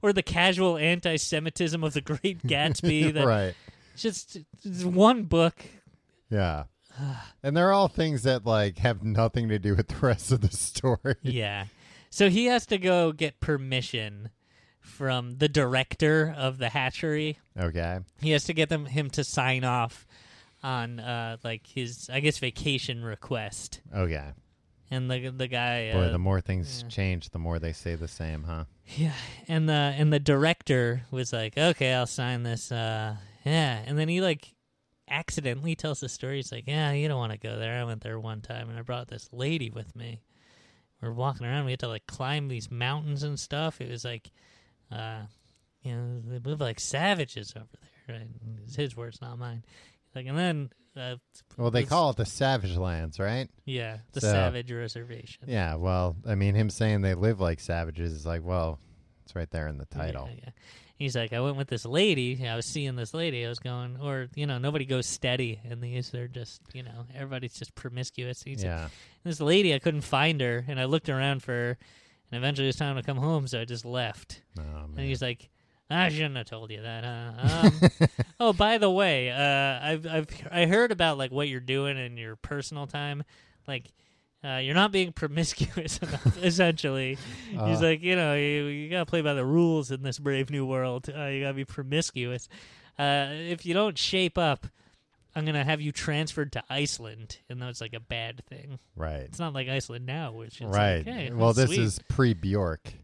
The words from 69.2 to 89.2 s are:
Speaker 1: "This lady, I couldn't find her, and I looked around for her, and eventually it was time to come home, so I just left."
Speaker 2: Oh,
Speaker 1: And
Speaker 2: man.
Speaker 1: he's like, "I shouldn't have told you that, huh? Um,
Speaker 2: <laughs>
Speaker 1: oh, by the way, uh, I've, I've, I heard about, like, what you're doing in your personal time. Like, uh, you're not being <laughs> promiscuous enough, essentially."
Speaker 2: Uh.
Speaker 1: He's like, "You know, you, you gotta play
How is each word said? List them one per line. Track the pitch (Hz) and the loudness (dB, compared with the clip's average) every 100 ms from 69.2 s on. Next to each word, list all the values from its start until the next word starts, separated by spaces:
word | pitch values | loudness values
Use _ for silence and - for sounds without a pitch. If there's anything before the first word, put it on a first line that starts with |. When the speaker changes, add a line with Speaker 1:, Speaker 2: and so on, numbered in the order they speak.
Speaker 1:
"This | 170 156 | -8 -2
lady, | 151 185 190 | 4 6 6
I | 139 | 4
couldn't | 170 151 | 2 0
find | - 139 156 156 | 0 2 4 2
her, | 123 120 123 | 0 0 -4
and | 131 | -4
I | |
looked | 131 156 - | 0 0 0
around | 131 135 139 | 0 0 0
for | - | -2
her, | 120 120 123 - - _ _ _ | -2 -2 -4 -10 -20 _ _ _
and | 120 | -4
eventually | 131 139 135 | -2 0 0
it | |
was | 127 | 0
time | 147 131 | -2 -2
to | |
come | - 135 | -2 0
home, | 143 160 131 | 2 2 0
so | 120 | -4
I | |
just | 120 120 113 | -4 -8 -4
left." | 123 117 - - - _ 87 | -2 -2 -6 -14 -18 _ -10
Speaker 2:
Oh, | |
Speaker 1:
And | 76 76 76 76 | -10 -8 -10 -6
Speaker 2:
man. | 135 | -4
Speaker 1:
he's | 131 | -2
like, | 127 117 - _ _ _ _ | -4 -6 -12 _ _ _ _
"I | 165 180 | 0 0
shouldn't | 151 156 135 | 0 -4 -4
have | 113 | -10
told | 113 110 | -12 -12
you | 107 | -10
that, | 113 113 | -8 -8
huh? | 120 120 117 113 - - 208 | -8 -8 -10 0 2 8 8
Um, | 156 175 - 143 - | 10 6 8 2 2
Speaker 2:
<laughs> | - - | -6 2
Speaker 1:
oh, | 233 | 2
by | 185 208 226 | 6 4 6
the | 208 | 4
way, | 185 196 139 127 | 4 4 4 0
uh, | 123 143 139 139 127 | 2 2 4 2 0
I've, | 147 160 160 | -2 -2 -2
I've, | 160 151 - - | -2 -2 -10 -6
I | 175 170 | 2 4
heard | 202 240 | 6 4
about, | 190 165 143 | 4 2 2
like, | 131 | -2
what | 131 147 | -2 -2
you're | 127 | -4
doing | 123 135 139 135 | -2 -2 0 -4
in | 123 120 | -8 -10
your | 113 110 | -12 -12
personal | - 143 135 151 143 | -8 -8 -8 -8 -8
time. | 147 147 143 151 _ _ _ - | -6 -6 -6 -10 _ _ _ -10
Like, | 131 120 _ _ _ _ _ | -10 -10 _ _ _ _ _
uh, | 139 131 | -6 -4
you're | 131 | 2
not | 160 208 | 4 4
being | 196 180 | 2 0
<laughs> | |
promiscuous | - 151 147 160 - - - 160 - | -2 -4 0 -2 0 -4 -2 -6 -6
enough, | 160 147 127 175 | -6 0 2 4
essentially." | 180 170 175 165 147 135 131 135 - - - 196 | 2 4 4 4 0 -2 -2 -6 -10 -14 -10 -2
Speaker 2:
Uh. | - | 2
Speaker 1:
He's | 160 | 4
like, | 165 156 | 4 4
"You | 180 185 | 2 2
know, | 156 | 2
you, | 143 147 147 147 | 2 2 0 -2
you | 147 151 | -4 -4
gotta | 180 | -2
play | 165 170 | 0 2